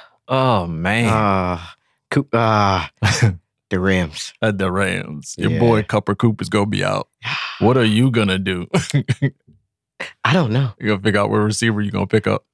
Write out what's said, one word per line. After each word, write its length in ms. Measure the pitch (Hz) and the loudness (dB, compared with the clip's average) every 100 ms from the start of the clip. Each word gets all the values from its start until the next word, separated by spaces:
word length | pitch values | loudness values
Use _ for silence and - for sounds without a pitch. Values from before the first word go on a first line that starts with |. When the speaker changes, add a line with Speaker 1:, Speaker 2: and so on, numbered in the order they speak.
| - _ - | -20 _ -4
Speaker 1:
Oh, 360 | 131 131 110 87 | 0 2 2 0
man. 420 | 80 87 110 117 | -4 -2 0 2
Speaker 2:
uh, 480 | 110 104 95 90 87 85 - _ _ _ | 2 2 0 0 -4 -8 -20 _ _ _
Coo-, 180 | - 139 | -2 0
uh, 540 | 117 113 107 101 92 85 - | 0 2 4 2 0 -2 -4
Speaker 1:
<laughs> 300 | 101 - 110 90 - _ _ | -2 2 2 0 -8 _ _
Speaker 2:
The 100 | 95 | -2
Rams. 540 | 92 92 85 - - - | 0 0 -2 -6 -14 -4
Speaker 1:
At 160 | 110 101 | -2 -2
the 140 | 95 | -2
Rams. 640 | 92 95 92 - 76 71 - | -2 -2 -4 -6 -12 -12 -6
Your 140 | - | -2
Speaker 2:
Yeah. 80 | 117 | 2
Speaker 1:
boy 240 | 117 110 | 2 2
Cupper 320 | 101 104 - 104 | 0 -2 -2 0
Coop 260 | 120 107 | 0 0
is 80 | 85 | -2
gonna 160 | 107 104 | 0 0
be 160 | 101 | 0
out. 240 | 95 98 - _ | -2 -2 -6 _
Speaker 2:
<sighs> 360 | - - - - | -10 -8 -10 0
Speaker 1:
What 160 | 107 123 | 2 4
are 80 | |
you 280 | 113 107 131 | 4 4 4
gonna 260 | 117 104 95 | 2 0 0
do? 300 | 95 92 - | -2 -4 -2
<laughs> 1500 | 185 - 143 - - 139 - _ _ _ _ _ - - - | -2 0 -2 -2 -2 -2 -4 _ _ _ _ _ -16 -16 -6
Speaker 2:
I 100 | - | 0
don't 180 | 175 127 | 2 2
know. 220 | 117 131 - | 0 -2 -4
Speaker 1:
You 100 | 107 | -4
gonna 120 | 101 | -2
figure 180 | 107 101 | 0 2
out 80 | 104 | 2
what 60 | 107 | 2
receiver 440 | 107 104 117 107 | 0 0 0 0
you 80 | 104 | -2
gonna 140 | 98 95 | -2 0
pick 200 | 110 104 | 0 0
up? 180 | 104 - | -2 -4